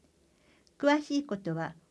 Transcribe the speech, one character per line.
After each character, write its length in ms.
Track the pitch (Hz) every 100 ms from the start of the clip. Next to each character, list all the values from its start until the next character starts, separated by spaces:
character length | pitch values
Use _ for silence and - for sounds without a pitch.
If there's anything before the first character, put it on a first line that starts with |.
| _ _ _ _ _ _ _ _
詳 240 | 285 302
し 160 | 294 285
い 80 | 285
こ 120 | 202
と 180 | 185 160
は、 180 | 165 165 _